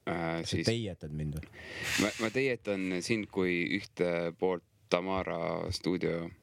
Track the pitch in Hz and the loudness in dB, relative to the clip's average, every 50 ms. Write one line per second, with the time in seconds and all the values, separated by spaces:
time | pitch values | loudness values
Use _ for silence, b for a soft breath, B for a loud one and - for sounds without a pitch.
0 | _ - 85 85 85 82 82 85 82 - - 95 87 - 113 117 113 101 87 - | _ -4 -2 -2 0 -2 -2 -2 -2 -2 -2 0 2 0 0 0 -2 -4 -6 -8
1 | - 78 76 76 76 76 73 76 73 - B B B B B B B B B B | -8 -8 -6 -4 -4 -2 -4 -6 -8 -10 B B B B B B B B B B
2 | - 104 - - 113 110 104 131 135 135 123 113 - 104 101 95 95 92 92 90 | 2 2 2 0 -2 0 2 2 2 2 0 0 0 -2 0 0 0 0 0 -2
3 | 85 - 120 110 101 - - 98 92 90 87 87 87 - 78 101 101 - _ - | 0 0 0 0 0 -2 0 2 2 4 4 2 2 2 0 -2 -2 -6 _ 0
4 | 90 87 85 85 87 85 82 _ - 92 92 85 _ _ _ _ _ _ - 87 | 2 2 2 2 0 -2 -2 _ 2 2 2 0 _ _ _ _ _ _ 2 2
5 | 90 95 95 95 90 85 87 85 85 82 82 82 85 87 87 - - 80 90 87 | 4 2 0 0 0 0 -2 -2 -2 -2 -2 -2 -2 -4 -4 -2 0 0 2 2
6 | 87 82 82 85 85 85 - - | 2 0 0 0 -4 -6 -10 -16